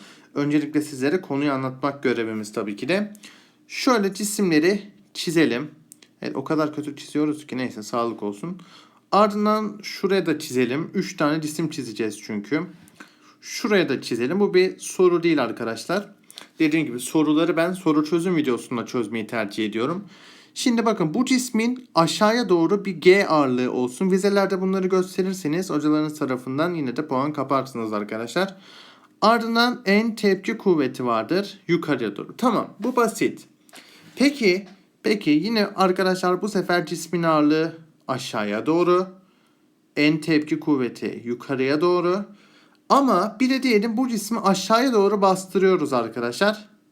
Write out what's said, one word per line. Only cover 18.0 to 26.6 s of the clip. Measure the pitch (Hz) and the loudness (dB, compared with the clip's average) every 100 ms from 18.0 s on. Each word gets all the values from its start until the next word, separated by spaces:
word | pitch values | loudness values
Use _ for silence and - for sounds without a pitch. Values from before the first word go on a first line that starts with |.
| 151 | 2
çözüm | 170 185 165 | 0 0 0
videosunda | 131 117 - 120 110 | 0 -2 -4 -6 -4
çözmeyi | 127 104 113 104 | -4 -4 -6 -6
tercih | 117 107 - 107 | -4 -4 -4 -4
ediyorum. | 110 131 185 208 - - - - | -2 -4 -4 -10 -18 -20 -20 -18
Şimdi | - 247 233 226 | -4 0 0 0
bakın | 214 160 | 0 0
bu | 226 254 | 0 0
cismin | 254 - 220 233 254 - 165 | 0 0 -2 -2 -4 -2 0
aşağıya | 165 - 214 240 202 | 2 4 2 2 2
doğru | 175 165 202 196 | 2 4 0 -2
bir | |
G | 165 175 202 185 | 4 8 8 6
ağırlığı | 156 135 123 127 | 4 4 2 0
olsun. | 127 123 - 190 | 0 -2 0 0
Vizelerde | 185 202 202 190 190 | 2 2 2 2 0
bunları | 190 190 185 | 0 0 0
gösterirseniz | 190 180 - 185 185 147 170 180 | 0 0 -2 -4 -2 -2 -2 -2
hocalarınız | 151 151 151 156 151 | -2 2 2 0 -4
tarafından | 147 127 131 135 | -4 -4 -4 -4